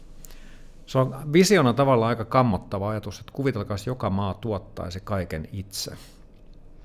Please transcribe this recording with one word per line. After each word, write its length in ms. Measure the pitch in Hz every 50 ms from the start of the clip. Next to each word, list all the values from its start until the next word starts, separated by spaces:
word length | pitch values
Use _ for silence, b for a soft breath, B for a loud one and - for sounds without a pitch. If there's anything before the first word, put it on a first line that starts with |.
| B B B B B B B B B B B B B B B B B
se 120 | - - 165
on 360 | - 127 131 131 143 151 147
visiona 400 | 175 190 180 208 185 143 123 113
tavallaan 360 | 120 139 135 131 117 110 113
aika 160 | 120 117 110
kammottava 640 | - - 131 127 120 95 90 - - - 98 98 104
ajatus, 300 | 107 107 104 107 98 -
että 140 | - - -
kuvitelkaas, 540 | - 135 135 123 107 101 - 104 98 - 123
joka 220 | 127 - - 104
maa 240 | 95 98 101 98 92
tuottaisi 680 | - - 117 107 92 - - - - 85 85 90 92 -
kaiken 440 | - 104 95 90 87 - 80 78 -
itse. 400 | - 98 92 - - - - - - - - - - - - - - - - - - - - - - B B